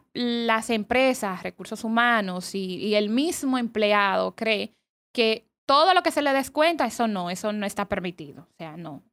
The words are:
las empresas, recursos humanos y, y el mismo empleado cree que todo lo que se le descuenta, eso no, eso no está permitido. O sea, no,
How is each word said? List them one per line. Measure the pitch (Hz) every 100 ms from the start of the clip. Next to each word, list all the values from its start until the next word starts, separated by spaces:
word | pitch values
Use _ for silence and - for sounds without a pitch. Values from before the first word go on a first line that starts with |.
| _
las | 240 240 233 226 220 220
empresas, | 226 208 247 262 254 202 180
recursos | 185 - 185 214
humanos | 226 226 240 226 190 180 180 196
y, | 185 180
y | 208 208
el | 208
mismo | 233 330 - 269 254
empleado | 226 220 208 208 202 190 185
cree | - 220 208 208 _ _ _ _
que | - 220 220 - _ -
todo | 277 349
lo | 370
que | 339
se | 302
le | 285
descuenta, | 269 262 302 320 320
eso | 247 - 226
no, | 196 175
eso | 180 214
no | 208
está | 202 - 202
permitido. | 190 180 175 143 -
O | - -
sea, | 160 156
no, | 160 170 -